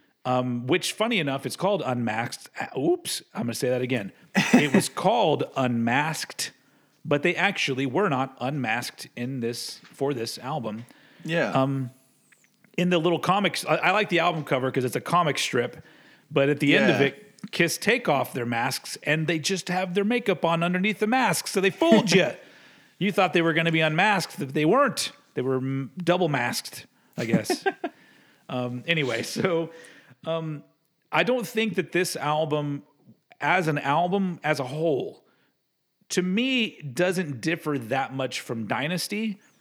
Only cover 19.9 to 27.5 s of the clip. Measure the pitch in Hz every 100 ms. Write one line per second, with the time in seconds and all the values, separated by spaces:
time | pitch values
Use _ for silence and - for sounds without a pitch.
19.9 | 175 202 247 240 180 170 165 170 180 196
20.9 | 208 214 262 233 151 - 196 190 - 330
21.9 | 330 240 180 147 - - - - - _
22.9 | - 190 202 185 175 165 160 165 160 160
23.9 | 156 208 196 - - 143 147 151 240 277
24.9 | 156 - - _ - 127 131 131 135 135
25.9 | - 165 180 175 139 123 - - - -
26.9 | _ _ - 113 117 104